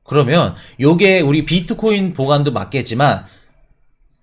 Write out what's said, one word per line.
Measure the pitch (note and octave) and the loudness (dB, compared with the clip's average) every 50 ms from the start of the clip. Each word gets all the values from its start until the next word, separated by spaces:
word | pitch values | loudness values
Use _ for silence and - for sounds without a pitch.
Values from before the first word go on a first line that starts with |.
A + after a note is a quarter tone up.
| _ | _
그러면 | - C3+ D3 C3+ A#2 D3+ F3 C#3 G2 - - - - - - | -4 0 0 0 2 2 0 0 0 -4 -10 -18 -20 -8 0
요게 | B2 D3 E3+ E3+ G3+ F#3+ F#3+ F#3 | 2 2 2 4 4 4 4 4
우리 | D#3 C#3 D3 D#3 D3 | 2 2 0 0 0
비트코인 | - D#3+ F#3+ F3 - A3+ - A3 A3 G#3+ G3+ F#3+ F3+ - | 0 -2 -2 -2 -4 -6 -2 0 0 0 0 -2 -4 -4
보관도 | - C3+ C3+ D3 C#3 D3 C#3+ A#2+ | -4 -2 0 0 0 0 0 -2
맞겠지만, | G#2 F#2+ - - C3+ - - A2+ B2 C#3+ C#3+ G#2+ F2+ - - _ _ _ _ _ _ _ _ _ _ _ _ _ _ _ _ _ _ | -4 -6 -6 -6 -6 -6 -4 -2 0 0 0 0 -2 -6 -14 _ _ _ _ _ _ _ _ _ _ _ _ _ _ _ _ _ _